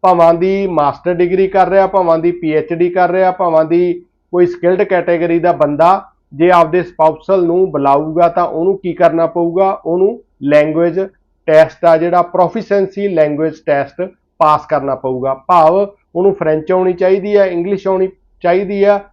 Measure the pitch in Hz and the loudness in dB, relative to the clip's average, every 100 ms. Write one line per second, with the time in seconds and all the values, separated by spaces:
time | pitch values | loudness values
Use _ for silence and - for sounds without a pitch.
0 | 190 180 165 170 185 196 196 165 143 131 | 2 4 4 2 0 -2 -2 -2 -2 -2
1 | 175 175 175 185 190 196 180 190 190 196 | -6 -2 -2 0 0 0 2 2 2 0
2 | 175 165 165 175 165 151 151 170 175 175 | 0 0 0 -4 -2 -2 -2 -2 -2 0
3 | 180 185 185 180 180 160 160 170 180 175 | 0 2 0 0 0 0 2 0 0 -4
4 | _ _ _ 175 175 175 175 180 170 185 | _ _ _ 0 0 0 -2 0 0 -2
5 | 170 170 170 170 170 151 147 147 165 196 | -2 -2 0 0 0 0 -2 2 2 2
6 | - _ _ 139 170 180 165 180 175 - | -4 _ _ -2 2 4 2 0 -4 0
7 | 160 156 - 190 175 175 185 147 139 139 | 0 0 -2 -2 0 0 0 0 0 0
8 | 156 160 170 170 175 156 180 196 180 160 | 0 0 0 0 -4 -2 -2 -2 -6 0
9 | 170 160 165 175 170 170 190 196 160 175 | 0 2 -2 -2 -4 0 -2 -2 -4 -2
10 | 190 240 _ _ 139 147 151 156 170 170 | -2 -2 _ _ 0 2 2 0 -2 -2
11 | 196 _ _ _ - 156 160 - 170 160 | -6 _ _ _ 2 4 4 2 2 2
12 | 170 175 175 185 175 226 - 202 190 196 | 2 0 0 0 -2 -2 -2 -2 -2 -4
13 | 202 170 151 147 160 156 - 143 139 - | -4 0 0 0 -4 -6 -4 -2 -4 -8
14 | 185 _ _ _ 156 151 - 147 139 131 | -10 _ _ _ 0 0 0 -4 -4 -6
15 | 131 127 135 135 - 180 160 185 202 - | -4 -4 -4 -6 0 4 4 2 -2 -8
16 | _ 170 190 196 160 156 156 185 185 180 | _ -2 -2 0 -2 -2 -2 -2 0 0
17 | 185 196 196 202 190 175 175 196 196 190 | 0 0 0 0 0 -2 -4 -4 -2 -2
18 | 190 - _ _ 175 185 196 202 196 202 | -4 -6 _ _ -2 0 -2 0 2 0
19 | 196 | -4